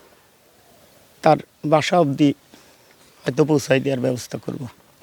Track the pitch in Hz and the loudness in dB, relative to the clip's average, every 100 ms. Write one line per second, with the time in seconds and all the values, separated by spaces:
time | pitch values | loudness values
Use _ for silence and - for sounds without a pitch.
0 | _ _ _ _ _ _ _ _ _ _ | _ _ _ _ _ _ _ _ _ _
1 | _ _ 160 147 - _ 151 151 - 180 | _ _ 2 2 -2 _ 0 0 2 0
2 | 151 139 143 - _ - _ _ _ _ | 0 2 0 0 _ -20 _ _ _ _
3 | _ _ - 131 151 147 - 135 135 127 | _ _ -6 0 2 2 2 0 0 -2
4 | 131 127 - - - 123 127 - _ - | -2 -4 -8 -12 -10 -12 -12 -18 _ -8